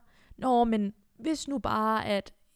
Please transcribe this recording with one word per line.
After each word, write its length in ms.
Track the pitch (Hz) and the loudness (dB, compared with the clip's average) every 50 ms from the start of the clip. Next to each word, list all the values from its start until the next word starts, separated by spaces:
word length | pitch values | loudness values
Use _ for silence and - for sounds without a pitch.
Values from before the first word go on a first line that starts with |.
| - - _ _ - - - | -8 -18 _ _ -20 -20 -10
"Nå, 280 | - - 254 247 240 240 | -4 0 2 4 4 4
men 300 | 226 220 214 202 196 - _ _ _ _ - | 4 2 0 0 -2 -4 _ _ _ _ -6
hvis 300 | 226 320 311 - - 277 | -4 -2 -2 -2 -4 -4
nu 100 | 277 233 | -4 -4
bare, 480 | - 226 220 214 214 220 220 214 - | -2 -2 0 0 2 2 0 0 0
at 260 | - 202 196 - - - _ _ _ _ | 0 -2 -2 -4 -6 -16 _ _ _ _